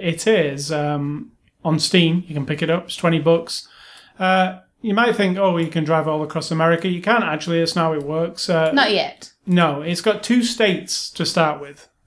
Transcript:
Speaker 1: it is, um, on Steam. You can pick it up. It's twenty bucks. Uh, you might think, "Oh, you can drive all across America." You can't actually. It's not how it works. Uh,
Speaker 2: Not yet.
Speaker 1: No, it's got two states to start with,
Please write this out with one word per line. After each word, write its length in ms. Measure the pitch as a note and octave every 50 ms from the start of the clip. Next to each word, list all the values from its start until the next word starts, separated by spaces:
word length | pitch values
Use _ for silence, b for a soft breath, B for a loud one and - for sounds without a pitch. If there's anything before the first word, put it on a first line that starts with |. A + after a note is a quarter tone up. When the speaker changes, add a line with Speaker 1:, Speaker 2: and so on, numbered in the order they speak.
Speaker 1:
it 240 | G3 E3+ E3 E3 -
is, 460 | A3 A3 G3 D#3+ C#3+ C#3 C#3 C#3+ C#3+
um, 640 | D#3+ D3+ D3 D3 D3 C#3+ C#3+ C#3+ D3 D3+ - - _ _ _ _ _ _ _
on 160 | D#3+ D#3 D#3+
Steam. 420 | D#3+ - - F#3 E3+ D#3+ D#3+ F3+ F3+ -
You 60 | D3+
can 100 | D3 C3+
pick 160 | C3 D#3 D3 E3+
it 80 | D#3+
up. 140 | E3 F3+ F3+
It's 100 | - -
twenty 240 | - - E3+ E3 D#3+
bucks. 480 | D3 E3 E3 E3+ - - - - - B B B B B B B B B B
Uh, 440 | - F#3 F#3 F#3 F#3+ F#3 F#3 F#3 - _ _ _ _
you 140 | - A3+ G3
might 220 | G#3+ A#3 A#3+ A3
think, 200 | - G#3 F#3 F3+ F#3+
"Oh, 180 | G3 F#3+ F3
you 100 | E3+ E3
can 160 | D#3+ D#3+ E3+ D#3
drive 240 | D3 E3 D#3+ D3+
all 160 | D#3 D#3 D#3 D#3
across 300 | D3+ - E3 D#3 - E3+
America." 340 | D#3+ D#3+ E3 E3+ E3 E3+ F#3+
You 140 | F3+ F3 F3+
can't 220 | G#3 A#3 A#3 G3+
actually. 340 | E3+ D3+ D3+ - F3 E3+ E3
It's 160 | E3 E3 -
not 120 | F3 E3
how 60 | D#3+ D#3+
it 100 | D3+ C#3
works. 440 | C#3+ D#3 D#3+ E3 E3 E3 - - -
Uh, 220 | F3+ E3 D#3+ D#3+
Speaker 2:
Not 220 | C#4 C#4 B3+ G#3 G#3
yet. 400 | F#3 D#3 - - - - - _ _ _
Speaker 1:
No, 380 | - F3+ F3+ E3+ D#3 C#3+ C#3+ D3+
it's 180 | E3+ F3 F3
got 220 | - A3+ G#3 - -
two 220 | - A#3 B3 A#3+
states 640 | A#3+ - - A3+ G#3 F3+ D#3 - - - - - -
to 160 | - - E3+
start 340 | - - F3+ E3 D#3 D3 C#3+
with, 280 | C#3+ C#3+ D3 - - _ _ _ _